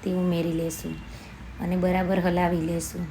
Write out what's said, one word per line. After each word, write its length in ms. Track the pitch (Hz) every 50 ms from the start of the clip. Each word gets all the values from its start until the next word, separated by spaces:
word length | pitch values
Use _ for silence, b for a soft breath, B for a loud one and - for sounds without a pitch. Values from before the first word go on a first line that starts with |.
| -
તે 80 | 190 180
ઉમેરી 380 | 180 180 180 170 170 165 170
લેશું 420 | 165 165 165 165 160 - - 165 160 - - B B B B B B B B - - -
અને 140 | - 175 180
બરાબર 420 | 185 175 180 180 185 185 180 190 185
હલાવી 460 | 175 180 175 175 175 175 175 170 160
લેશું 420 | 165 170 170 165 - - 175 175 156